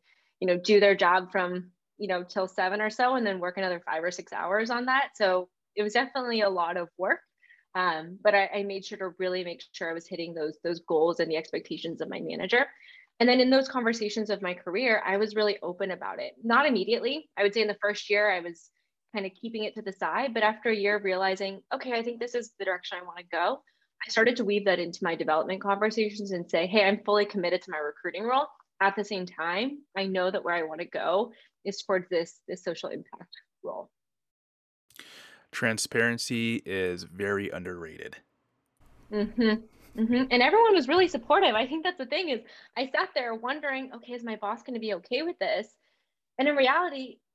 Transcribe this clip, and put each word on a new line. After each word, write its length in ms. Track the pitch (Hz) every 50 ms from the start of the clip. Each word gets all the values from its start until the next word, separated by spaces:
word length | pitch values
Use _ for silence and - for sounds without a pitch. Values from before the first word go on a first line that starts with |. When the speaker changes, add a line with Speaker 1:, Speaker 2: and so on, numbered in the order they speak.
| _ _ _ _ _ _ _ _
Speaker 1:
you 80 | 185
know, 100 | 180 175
do 220 | 175 180 214 208 202
their 160 | 202 202 190
job 380 | 190 190 175 180 185 180 180 -
from, 380 | 190 180 180 180 185 180 - _ _ _ _ _
you 100 | - 208
know, 160 | 190 185 180 180
till 240 | 180 - 202 185
seven 320 | 185 - 208 185 185 202 214
or 100 | 214 214
so, 260 | 220 - 247 254 262
and 120 | 254 226
then 140 | 202 190 180
work 160 | 175 180 180
another 240 | 196 190 180 175 170 -
five 200 | - 156 160 170
or 60 | 180
six 200 | 180 190 - -
hours 380 | - - 165 175 196 220 226 233
on 160 | 240 240 247
that. 240 | 262 262 277 269 - -
So 340 | - 208 185 185 180 180 - _ _ _ _ _
it 80 | 208 208
was 80 | 214
definitely 500 | - 240 269 262 - 269 247 240 233 220
a 80 | 208 196
lot 280 | 185 175 170 170 180
of 100 | 180 170 165 _
work. 220 | - 185 220 339 - _ _ _ _ _ _ - _ _ _ -
Um, 420 | 185 180 175 160 156 160 170 185 202 -
but 100 | 208 202
I, 160 | 196 196 - -
I 80 | 202 202
made 200 | 202 190 196 190
sure 140 | - 214
to 160 | 196 190 180 175 -
really 240 | 185 180 180 185 175
make 180 | 175 165 - - - -
sure 180 | - 180 165
I 20 | 165
was 140 | 170 170
hitting 260 | - 185 165 165 170 165
those, 240 | 160 151 160 156 - -
those 160 | 170 175 165
goals 400 | - - 165 151 160 170 165 -
and 100 | 165 160
the 80 | 156
expectations 640 | 160 160 - - 170 - - 160 151 - 165 160 -
of 80 | - 190
my 100 | - -
manager. 460 | 170 160 - - 190 190 233 247 277 - - _ - - - - _ _ _ -
And 100 | 233 247
then 100 | 247 254
in 120 | 247 254
those 180 | 269 269 262 262
conversations 640 | 262 254 226 226 226 226 214 208 - 226 208 214
of 100 | 196 190
my 140 | 190 180 180
career, 480 | 180 - 175 175 233 262 240 220 - -
I 120 | 185 196
was 180 | 202 220 214 208
really 240 | 214 214 208 202 -
open 300 | - 175 180 185 196 190
about 280 | 175 180 - 98 185 -
it. 140 | - - - - 226
Not 220 | 226 233 262 294
immediately. 640 | 294 233 185 - 208 233 226 226 262 285 311 - _ _
I 60 | 190 202
would 100 | 202 202
say 80 | 226
in 60 | 214
the 100 | 208 196 -
first 300 | 208 208 202 - - -
year, 220 | 202 208 214 208
I 80 | 185 175
was 320 | 170 175 165 - - _ _ _ _ _ _ _ _ _ -
kind 140 | 208 196
of 60 | 190 - _
keeping 260 | 233 226 226 208 214
it 100 | - -
to 80 | 220 214
the 100 | 196 185
side. 400 | - 185 160 170 220 269 262 226
But 80 | 226
after 280 | 214 214 220 220 - 233
a 60 | 220
year 200 | 202 196 202 208
of 80 | 202 202
realizing, 580 | 190 185 185 190 190 190 196 196 196 196 - - _
okay, 220 | 247 262 - 254 240
I 80 | 226
think 180 | 233 240 233 233
this 140 | 233 240 -
is 200 | 240 220 - _
the 80 | - 190
direction 320 | 190 180 180 - - 196 180
I 60 | 180
want 140 | 175 170 180
to 60 | 175 175
go, 300 | 175 160 175 214 269 - _ _ _ _ _ _ _ - -
I 60 | -
started 260 | - 220 233 240 240
to 80 | 247 208
weave 200 | 202 202 208 196
that 140 | 196 175 180
into 240 | 170 175 180 - 190
my 100 | 175 165
development 480 | 156 160 156 156 160 - 180 190 190
conversations 720 | - 202 196 196 214 220 220 226 214 208 208 214 202 196
and 180 | 185 175 175 -
say, 160 | - 165 180
"Hey, 200 | 180 214 214 190
I'm 180 | 196 208 - -
fully 220 | 208 208 208 202
committed 360 | 202 - 196 175 170 180 185 -
to 80 | 185
my 60 | 165
recruiting 460 | 151 147 147 - - - 175 170 185 220
role. 240 | 240 254 277 294 - - _ _ _ _ -
At 140 | 196 196 196
the 80 | 220 202
same 240 | - 208 185 180
time, 520 | 180 - 160 160 170 180 202 247 277 294 285 - _ -
I 100 | 196 196
know 260 | 190 190 185 180 190
that 120 | 190 190 -
where 120 | 175 175
I 80 | 170 160
want 180 | 156 156 165
to 60 | 175
go 460 | - - - - 160 175 202 240 233 - _ _ _ _ _ -
is 160 | 196 196 -
towards 280 | - - 190 185 180 -
this, 300 | 180 165 170 - - _ _
this 160 | - 180 - -
social 260 | 180 165 - - -
impact 460 | - - - - - - 175 - - - _ _ _ _
role." 300 | - 175 - - - - _ _ _ _ _ _ _ _ _ _ _ _ _ _ _ _ _ _ _ _ _ - - - - - - - - _ _ _
Speaker 2:
Transparency 1080 | - - 123 113 110 - - - - 117 117 117 117 117 - - 120 117 117 117 117 - -
is 400 | - 98 95 92 90 87 87 87
very 460 | 78 85 95 101 101 101 98 101 -
underrated. 640 | - 90 87 90 90 85 82 78 - - - - - - _ _ _ _ _ _ _ _ _ _ _ _ _ - - - - -
Speaker 1:
Mm-hmm. 880 | 208 208 208 220 - 240 226 214 214 226 - - _ _ - - - 226
Mm-hmm. 240 | 226 220 247 254 262 262
And 140 | 247 240 247
everyone 320 | 311 381 453 466 440 392
was 120 | 339 233
really 200 | 254 330 370 370
supportive. 480 | 339 - 226 - - 294 392 381 269 214
I 100 | 220 254
think 180 | 240 302 320 330
that's 140 | 359 370
the 80 | - 254
thing, 240 | 233 294 359 370 311
is 120 | 247 220 - - - - - _ _
I 80 | 233 269
sat 240 | 262 - 302 381 - -
there 180 | 285 247 233 226
wondering, 580 | 226 233 247 285 302 294 277 269 262 262 262 233
"Okay, 180 | 233 233 240 247
is 100 | 240 233
my 120 | 226 220
boss 260 | 208 214 202 233 226
gonna 180 | - 269 240 220
be 140 | 220 214 190
okay 300 | 175 - _ 247 277 320
with 160 | 359 339 -
this?" 280 | 196 147 151 185 233 - _ _ _ _ _ _ _ _ _ _ _ _ _
And 100 | - 269
in 80 | 294 285
reality, 640 | 277 262 254 285 339 359 339 285 262 262 233 - _ _ _